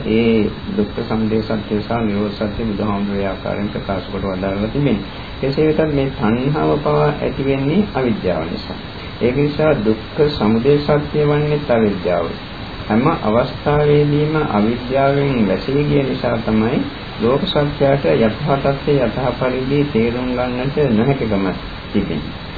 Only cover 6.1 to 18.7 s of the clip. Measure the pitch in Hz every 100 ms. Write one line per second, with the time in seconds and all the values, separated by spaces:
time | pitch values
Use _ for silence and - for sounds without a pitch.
6.1 | - 107 120 135 151 156 151 147 147 147
7.1 | 143 123 - 135 135 135 180 202 131 127
8.1 | 98 95 82 82 107 - 87 - - -
9.1 | - 117 135 147 147 156 127 104 110 -
10.1 | - 147 - 107 113 131 147 147 147 147
11.1 | 151 147 147 147 147 - 117 107 92 87
12.1 | 87 82 - - - - - - 110 143
13.1 | 165 107 113 139 - 147 147 147 147 147
14.1 | 147 151 156 147 104 107 123 123 131 139
15.1 | 139 139 123 98 95 - 139 147 143 131
16.1 | 127 123 117 110 110 110 156 277 - -
17.1 | - 110 143 185 156 147 143 139 139 147
18.1 | 143 110 107 147 139 139